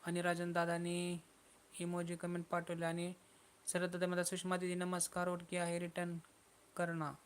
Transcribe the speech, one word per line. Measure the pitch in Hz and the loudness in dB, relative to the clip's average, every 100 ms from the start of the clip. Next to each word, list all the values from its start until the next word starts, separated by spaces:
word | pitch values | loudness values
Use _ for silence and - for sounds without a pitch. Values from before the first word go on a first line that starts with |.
आणि | - 175 | -2 0
राजन | 175 175 175 | 2 2 2
दादानी | 175 170 170 175 175 175 175 - - - - - | 2 2 2 2 0 0 -4 -8 -20 -20 -20 -20
इमोजी | - 175 175 175 170 | -6 -2 -2 -2 -4
कमेंट | 175 175 165 | -2 -2 0
पाठवले | 175 170 170 165 | -2 0 -2 0
आणि | 170 175 185 - - - - - | 0 -2 -6 -16 -20 -20 -10 -2
शरद | 180 175 | 0 0
दादा | 180 180 | 2 2
म्हणतात, | 180 175 | 2 0
"सुषमा | 185 185 180 | 0 0 0
दीदी | 180 180 | 2 0
नमस्कार" | 180 180 - 180 180 | 0 0 0 0 0
और | 175 175 | -2 -2
किया | 180 175 | -2 0
है | 170 | 0
रिटर्न | 175 175 175 170 - - - - - - | -2 -4 -4 -4 -10 -20 -20 -20 -12 -2
करना। | 170 165 151 139 | -2 0 -4 -6